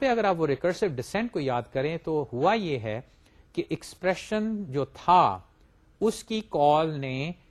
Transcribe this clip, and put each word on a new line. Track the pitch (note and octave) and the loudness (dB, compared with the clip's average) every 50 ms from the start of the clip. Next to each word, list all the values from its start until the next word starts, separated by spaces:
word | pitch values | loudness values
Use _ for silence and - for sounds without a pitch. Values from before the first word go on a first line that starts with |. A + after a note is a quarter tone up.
پہ | C#4 C4+ | 0 0
اگر | A#3+ A3+ G#3 | 2 2 2
آپ | G3 F#3 E3+ | 0 2 2
وہ | D#3+ | 2
ریکرسو | D3+ C#3 - - F3 F3 - A3 F#3+ C#3 | 0 0 0 0 -2 0 0 -2 -2 -2
ڈسینٹ | B2 B2 - - G3+ A#3 A#3+ - | -4 -6 -4 -2 -2 -2 -2 -4
کو | E3+ | -2
یاد | C#3+ C3 B2 A#2+ A#2+ - - | -2 0 0 -2 -4 -4 -4
کریں | C3+ C3+ D3+ E3 E3 - | -4 -2 -2 -4 -6 -4
تو | E3 D#3+ D3+ C#3 - - | -4 -2 -2 -2 -2 -2
ہوا | A#2+ C#3+ F#3 A3 | 0 2 2 2
یہ | A#3 G3+ E3 C#3+ A#2+ | 2 0 -2 -4 -4
ہے | G#2+ A2 G#2+ A#2 - - _ _ _ - _ - - _ - | -4 -4 -6 -6 -8 -12 _ _ _ -20 _ -20 -20 _ -8
کہ | E3+ E3 - | -8 -4 -4
ایکسپریشن | D#3+ - - - - - - F#3 F#3 - - - G#3+ G#3+ G#3+ A3 A3 G#3 G3+ C#3+ | -6 -8 -8 -12 -14 -4 -2 -2 -2 -2 -4 -4 -4 -2 -2 -2 -4 -6 -6 -4
جو | B2+ C#3+ C3+ - - | -4 -4 -4 -4 -6
تھا | - - - F3+ - D#3+ A2+ F#2+ F#2 - - _ _ _ _ _ _ _ _ _ _ | -4 2 6 6 6 6 6 2 -2 -8 -16 _ _ _ _ _ _ _ _ _ _
اس | G3+ A3 G#3 - - | -2 -2 -2 -2 -6
کی | - A3 A3 G#3+ - | -6 -6 -6 -6 -4
کال | - D#3+ D3 D3 D3 D#3 E3 D#3+ D3+ C#3+ | 0 2 4 6 6 4 4 0 -2 -4
نے | C3+ C3 C3 C3 C#3+ E3 F3 - _ _ | -4 -4 -4 -4 -4 -6 -8 -10 _ _